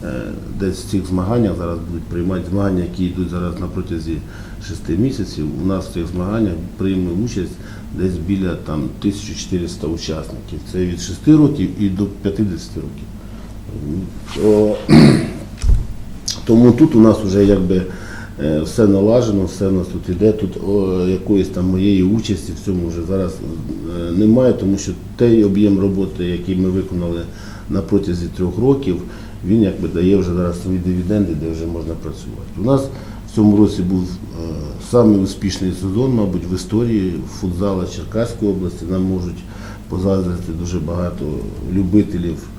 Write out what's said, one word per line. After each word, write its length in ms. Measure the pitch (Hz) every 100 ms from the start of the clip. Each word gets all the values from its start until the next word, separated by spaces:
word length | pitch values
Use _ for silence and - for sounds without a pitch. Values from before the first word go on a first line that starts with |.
е, 180 | 85 64 53 - - -
десь 180 | 98 -
в 120 | -
цих 160 | 101 85
змаганнях 460 | 92 92 123 107 85
зараз 200 | 85 82 85
будуть 140 | 85
приймати 400 | 80 87 87 92 82
змагання, 320 | 98 98 92
які 220 | 82 -
йдуть 260 | 90 90 85
зараз 300 | 87 87 87
на 60 | 87
протязі 500 | 90 87 85 80 78 - - - - -
шести 280 | 82 - 85
місяців. 500 | 131 - 92 - 76 65
У 20 | 90
нас 200 | 95 82
в 60 |
цих 140 | 87 85
змаганнях 480 | 90 92 110 104 82 90 -
прийме 340 | 92 95 87 85
участь 280 | 120 101 82 - - - - -
десь 160 | 92 85 82
біля, 280 | 98 92
там, 340 | 80 - 78 64 -
тисяча 320 | 104 104 -
чотириста 520 | 85 - 92 85 - 78
учасників. 720 | 80 - 78 73 64 - 78 -
Це 140 | 92 90
від 140 | 85
шести 360 | - - 151 156
років 460 | 143 - 92 -
і 60 | 101
до 180 | 92 101
п'ятдесяти 760 | - 101 - 107 80 - 80
років. 240 | 73 73 - - - - - - - 76 73 87 90 - - 71 101
О, 300 | 107 107 101 -
<clears throat> 60 | 78 73 - - - - - - - - - - - - -
тому 280 | - 113 123
тут 220 | 117 156
у 60 | 113
нас 160 | 110 101
вже 280 | 98 98
якби, 380 | 101 98 90 92 90 - - - - -
е, 180 | 76 78
все 260 | 82 113 107
налажено, 580 | 98 104 120 113 98
все 240 | 92 - 98
в 40 |
нас 140 | 92 87
тут 300 | 87 82 87
іде, 160 | 107
тут, 320 | 107 92 - 95
о, 320 | 101 95 92 90
якоїсь 400 | 92 92 101 90
там 160 | 92
моєї 380 | 92 92 101 98
участі 500 | 92 113 110 92 -
в 120 | 85
цьому 240 | - 90 85
вже 140 | 82
зараз, 300 | 82 95 90
е, 800 | - - 82 - - 82 87 85
немає, 400 | 87 107 120 127
тому 260 | 101 92 98
що 140 | - 87 - -
той 280 | 120 113
об'єм 360 | 101 98 104 98
роботи, 440 | 98 95 95 -
який 320 | 90 87 87 92
ми 120 | 92
виконали 520 | 92 90 90 87 85 85 - - - -
на 100 | 92
протязі 460 | 92 101 87 87 87 -
трьох 220 | 90 110
років, 380 | 127 139 - - - - - - 90
він 160 | 113
якби 260 | 98 - 85
дає 280 | 85 90 98
вже 180 | 87
зараз 280 | 87 87 87
свої 160 | 98 92
дивіденди, 540 | 87 90 90 104 95 78
де 100 | 80
вже 160 | 80 85
можна 280 | 85 80
працювати. 540 | 82 78 - 58 - - -
У 40 |
нас 180 | 110 135 139 - - - -
в 20 | -
цьому 200 | 104 101
році 260 | 101 -
був, 200 | 90 92
е, 520 | 90 - 95 82 82 78 76 - -
самий 280 | 120 110 101
успішний 540 | 95 - 98 - 92 76
сезон, 340 | 95 101 135
мабуть, 280 | 120 98 90 85
в 20 |
історії 600 | 90 - 104 120 107 92 85 - -
футзалу 420 | 95 85 101 95 87 -
Черкаської 540 | 80 110 113 - 104
області. 340 | 92 90 - 85
Нам 120 | 92
можуть 420 | 92 92 87 - - - - - -
позаздрити 640 | 90 95 95 90 87 - 80
дуже 180 | 87 87
багато 460 | 78 87 87 - 73 69 52 - -
любителів 640 | 95 90 104 - 87 87 78 -